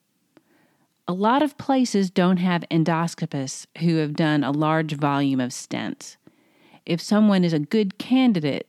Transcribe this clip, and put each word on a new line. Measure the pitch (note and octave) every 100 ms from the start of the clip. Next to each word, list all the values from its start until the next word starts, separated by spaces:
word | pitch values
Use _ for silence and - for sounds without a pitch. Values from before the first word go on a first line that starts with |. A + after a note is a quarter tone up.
| _ _ _ _ _ _ _ _ _ _ -
A |
lot | F3+ G#3 C4
of | D4 -
places | - C4+ B3 G3+ G3
don't | - F3+ F#3
have | F#3 F3 -
endoscopists | E3 D#3+ E3 E3 - D#3+ C#3+ C3+ - - -
who | E3+ E3
have | D3+
done | D3 D#3+ D3+
a | B2+
large | C#3+ D#3 D#3+ D#3+
volume | D3 D3 C#3+ C#3 C3
of | B2+
stents. | - - A#2 A2 - - - _ _ _ _ _ _ -
If | E3+
someone | - G#3 G#3+ F#3+ F3
is |
a | D#3+
good | D3 A3+ G#3 -
candidate, | - C4 B3+ F#3 D3+ -